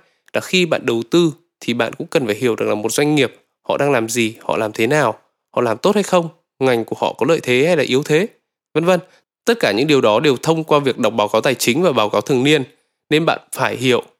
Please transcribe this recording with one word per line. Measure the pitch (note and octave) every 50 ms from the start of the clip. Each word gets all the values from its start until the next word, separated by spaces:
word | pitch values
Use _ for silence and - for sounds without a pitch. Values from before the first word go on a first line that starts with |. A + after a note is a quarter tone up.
| _ _ _ _ _ _
là | - A2
khi | - - F#3+ F#3 F3+
bạn | D#3+ D3 - -
đầu | B2+ A#2 A2+ A2 -
tư | - F3 F3 D#3+ C#3 - _ _ _ _
thì | - A#2+ A#2
bạn | A#2+ A2+ -
cũng | - - E3
cần | - - D#3+ C3
phải | G#2 G#2
hiểu | G#2+ B2+ A#2 G#2+
được | - G#2+
là | G#2+ G#2+
một | G#2+ G#2+ -
doanh | - D3 D3 D3 D3+
nghiệp | C#3+ B2+ A2 - - _ _ _ _
họ | _ - -
đang | C3+ C#3 C#3+
làm | C#3 A#2+ A2+ A2+
gì, | A#2+ B2 A2+ A2 A2 -
họ | - - -
làm | G2 A2+ G#2+
thế | G#2 - A2+
nào, | A#2 D3 D3+ C3+ A2 - - _ _ _ _ _ _ -
họ | B2
làm | B2 A#2 A2 A#2+
tốt | - F#3+ G#3
hay | G#3
không, | F#3+ - F#3 F3 E3 D#3+ - _ _ _ _ -
ngành | C3 C3 B2 A2+ A2
của | - - -
họ | C#3+ - - -
có | A#2 D3
lợi | E3 -
thế | - B2+ B2 B2+ C#3+
hay | F3 F3+
là | D3+
yếu | B2+ - B2+ C3+
thế, | D3+ - D3+ D#3+ G#3 - - _ _ _ _ _ _ _ -
vân | D3+ E3+
vân. | F3+ F#3 E3+ - - _ _ _ _ _ _ _
Tất | A3+ A#3 A3+
cả | - A2+
những | G2 G#2+ C#3
điều | D#3 D3 C3
đó | A#2+ G#2+ G#2 A2+
đều | C#3+ D3 B2
thông | A#2 - D#3+ E3 D#3+ D#3
qua | - D3+ D3
việc | C#3 B2+ - -
đọc | A#2+ G#2+
báo | A2+ A2+ G#2 G#2
cáo | - A2
tài | - D3 B2
chính | - - B2 A#2+ D#3
và | F#3+ E3+
báo | C3 A2+ G#2+ G#2
cáo | - G#2
thường | - - C#3+ B2 C3
niên, | D3 D#3 C#3+ B2+ - _ _ _ _ _ _ _ -
nên | D3 D#3 E3
bạn | D3+ - - - _
phải | - C#3 B2+ G#2 G#2+
hiểu | A#2+ B2+ B2+ A#2+ A2+ - - _